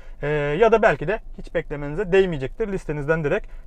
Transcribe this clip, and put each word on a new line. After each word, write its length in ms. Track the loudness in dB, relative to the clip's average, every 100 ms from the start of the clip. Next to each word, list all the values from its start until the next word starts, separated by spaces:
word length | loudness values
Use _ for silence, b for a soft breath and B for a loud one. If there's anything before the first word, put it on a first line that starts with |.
| b b
E, 60 | -2
ya 440 | -2 -2 4 6
da 100 | 6
belki 260 | 4 2 0
de 120 | -4 -6 -12
hiç 180 | -6 -4
beklemenize 560 | -4 -6 -6 -4 2
değmeyecektir. 600 | 4 4 0 -4 -4 -4
Listenizden 520 | -4 -4 -4 0 0
direkt 240 | 0 -2 -4 b